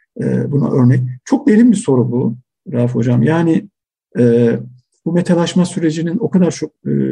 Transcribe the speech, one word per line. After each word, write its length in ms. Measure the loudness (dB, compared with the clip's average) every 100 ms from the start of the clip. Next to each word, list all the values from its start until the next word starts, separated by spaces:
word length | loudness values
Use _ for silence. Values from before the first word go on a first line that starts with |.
| _ -8
e, 320 | -4 -4 -2
buna 180 | -2 0
örnek. 300 | 2 2 2 -2 -8
Çok 240 | -4 -2 2
derin 220 | 4 4
bir 60 | 2
soru 360 | 0 0 0
bu 240 | -2 -4 -6 _ _ -8
Rauf 220 | -2 -2
Hocam. 280 | -2 0 2
Yani, 460 | 2 2 0 0 -4 _ _ _ _ 0
e, 380 | 2 4 2 -2 -8 -20 _ _
bu 80 | -4
metalaşma 520 | -2 0 0 0 0
sürecinin 540 | -2 -2 -4 -2 -4 -4
o 120 | -2
kadar 200 | 0 0
çok, 200 | -2 -10 _ -4
e, 40 | -2 -2